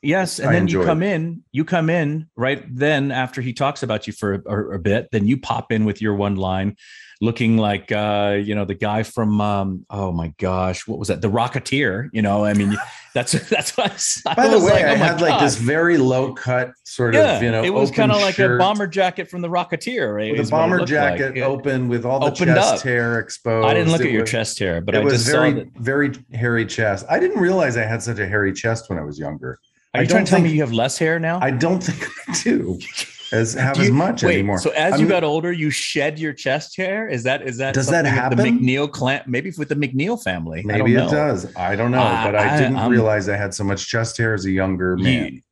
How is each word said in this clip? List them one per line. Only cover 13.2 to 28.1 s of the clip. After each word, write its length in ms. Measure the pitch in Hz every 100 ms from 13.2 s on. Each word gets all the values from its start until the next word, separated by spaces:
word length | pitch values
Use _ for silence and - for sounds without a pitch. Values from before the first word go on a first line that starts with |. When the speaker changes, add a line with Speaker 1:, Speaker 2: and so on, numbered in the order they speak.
| 123 - -
Speaker 1:
that's 260 | 190 - -
what 160 | 208
I 20 | -
s-, 260 | - - -
I 100 | 156
Speaker 2:
By 120 | 247
the 80 | 220
Speaker 1:
was 80 |
Speaker 2:
way, 80 | 180
Speaker 1:
like, 140 | 202 156
Speaker 2:
I 80 |
Speaker 1:
"Oh 40 | 139
my 80 | 175
Speaker 2:
had, 120 | 160
like, 200 | 165 240
this 140 | 151 110
Speaker 1:
God." 80 | 117
Speaker 2:
very 320 | 151 170 165
low 340 | 127 127 135
cut 380 | - 131 127 123 - -
sort 300 | - 120 113
of, 60 |
Speaker 1:
Yeah, 200 | 302 139
Speaker 2:
you 100 | 120
know, 100 | 113
Speaker 1:
it 80 | 117
was 160 | 208 208
Speaker 2:
open 140 | -
Speaker 1:
kinda 120 | 214 208
like 160 | 202 185
Speaker 2:
shirt. 200 | 196 123
Speaker 1:
a 80 |
bomber 240 | 185 208 196
jacket 420 | 175 185 180 170
from 120 | 180
the 80 | 170
Rocketeer, 680 | 175 175 165 - 247 123 104
right? 160 | 110
Speaker 2:
With 80 | 113
a 40 |
Speaker 1:
Is 80 | 113
what 80 | 151
it 20 |
Speaker 2:
bomber 160 | 165 180
Speaker 1:
looked 120 | 127
Speaker 2:
jacket 340 | 147 143 131 139
Speaker 1:
like. 40 | 127
It 60 |
Speaker 2:
open 480 | 131 135 143 131 123
with 160 | 120 117
all 140 | 131
the 60 | 147
Speaker 1:
opened 280 | 131 175 165
Speaker 2:
chest 200 | 208 120
Speaker 1:
up. 60 |
Speaker 2:
hair 360 | 131 120 117 117
exposed. 480 | 110 - 120 113 110
Speaker 1:
I 60 |
didn't 180 | 151 165
look 80 | 165
Speaker 2:
It 60 | 127
Speaker 1:
at 40 |
your 80 | 110
Speaker 2:
was, 100 | 113
Speaker 1:
chest 280 | 113 113 -
hair, 200 | 98 85
but 160 | 95 107
Speaker 2:
it 40 |
Speaker 1:
I 40 |
Speaker 2:
was 100 | 139 123
Speaker 1:
just 100 | 113
Speaker 2:
very, 220 | 151 127
Speaker 1:
saw 60 | -
that. 100 | - -
Speaker 2:
very 340 | 120 139 143 120 -
hairy 340 | 120 120 117 110
chest. 400 | - 110 95 -
I 100 | 180
didn't 220 | 370 381
realize 340 | 175 190 147 120
I 80 |
had 180 | 110 117
such 180 | 117